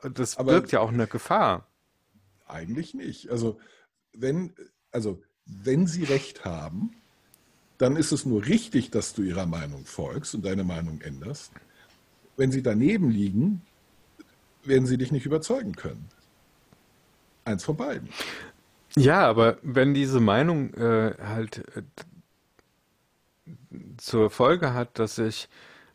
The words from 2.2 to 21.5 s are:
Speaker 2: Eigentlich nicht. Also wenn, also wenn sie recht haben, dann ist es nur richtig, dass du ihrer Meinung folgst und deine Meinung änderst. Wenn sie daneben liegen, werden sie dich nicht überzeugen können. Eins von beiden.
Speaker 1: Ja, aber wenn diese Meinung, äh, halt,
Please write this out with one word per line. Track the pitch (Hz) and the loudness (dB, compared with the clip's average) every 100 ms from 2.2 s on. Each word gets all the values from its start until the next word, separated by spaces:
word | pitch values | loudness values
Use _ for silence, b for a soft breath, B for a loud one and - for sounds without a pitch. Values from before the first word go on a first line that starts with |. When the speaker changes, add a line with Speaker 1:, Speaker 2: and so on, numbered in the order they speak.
| _ _ - | _ _ -18
Speaker 2:
Eigentlich | 82 85 131 - | -14 -10 -8 -10
nicht. | 269 - - - | -12 -12 -12 -8
Also | 117 113 107 b b b _ _ | -4 -4 -6 b b b _ _
wenn, | 113 131 165 175 - - _ _ | -8 -4 -4 -6 -12 -20 _ _
also | 120 104 90 _ _ | -6 -4 -8 _ _
wenn | - 98 110 139 185 | -20 -8 0 2 2
sie | 170 | 0
recht | 147 135 - - | 0 0 -2 -12
haben, | 95 82 76 90 226 - _ _ _ _ _ _ _ - | -10 -8 -8 -6 -6 -8 _ _ _ _ _ _ _ 0
dann | 127 156 | 0 2
ist | 151 | 0
es | 147 135 | 0 0
nur | 107 104 | 0 2
richtig, | 226 - 127 - | 0 2 -2 0
dass | 110 - | -2 -4
du | - | -4
ihrer | 95 87 87 | -2 -2 -4
Meinung | 82 73 69 65 | -4 -6 -12 -14
folgst | - 69 107 - | -8 -8 -8 -8
und | 110 | -6
deine | 95 95 | -4 -2
Meinung | 90 82 82 76 | -2 -4 -6 -8
änderst. | 78 67 92 147 - - b b b b _ _ _ - | -10 -12 -10 -12 -14 -20 b b b b _ _ _ 0
Wenn | 135 | 0
sie | 135 | 2
daneben | 123 107 147 220 143 | 0 4 4 4 2
liegen, | 107 98 98 180 185 - _ _ _ _ _ - _ _ _ | 2 2 2 2 0 -6 _ _ _ _ _ -20 _ _ _
werden | 139 131 127 | 2 2 4
sie | 127 | 0
dich | 127 | 0
nicht | 139 139 | -2 -2
überzeugen | 156 156 262 196 - | -2 -2 -4 -4 -8
können. | 82 55 - _ _ _ _ _ _ _ _ _ _ _ _ _ | -10 -12 -18 _ _ _ _ _ _ _ _ _ _ _ _ _
Eins | - 98 | -6 -4
von | - 151 | -4 -4
beiden. | 277 247 117 B B B B B _ _ _ 147 | -4 -8 -10 B B B B B _ _ _ 4
Speaker 1:
Ja, | 135 180 139 | 6 6 6
aber | 113 113 - | 6 6 4
wenn | 151 127 135 | 0 2 4
diese | 139 135 131 | 4 2 4
Meinung, | 107 107 165 160 127 | 6 6 4 0 -2
äh, | - 117 113 110 - | -2 2 2 2 -2
halt, | 104 110 110 | -6 -6 -6